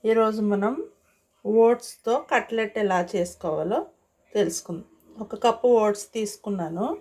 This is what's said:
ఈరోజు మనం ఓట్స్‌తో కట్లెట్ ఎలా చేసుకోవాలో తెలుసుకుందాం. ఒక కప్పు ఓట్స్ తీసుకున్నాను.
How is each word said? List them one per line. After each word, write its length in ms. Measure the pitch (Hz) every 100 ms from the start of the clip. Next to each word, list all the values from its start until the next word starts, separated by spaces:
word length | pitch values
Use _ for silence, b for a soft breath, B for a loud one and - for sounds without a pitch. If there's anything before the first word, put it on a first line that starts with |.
ఈరోజు 360 | 220 226 220 214
మనం 320 | 208 202 208 277 453 _ _ _ _ _
ఓట్స్‌తో 680 | 202 220 226 240 - - - 262 -
కట్లెట్ 460 | 247 - 226 214 214
ఎలా 200 | 208 180 180
చేసుకోవాలో 680 | 196 175 - 170 156 160 254 - _ _ _ _
తెలుసుకుందాం. 560 | 214 170 - - 165 - _ _ -
ఒక 220 | 214 214
కప్పు 260 | 240 226 247 233
ఓట్స్ 260 | 214 208 -
తీసుకున్నాను. 760 | 226 208 - 214 196 160 170 247 403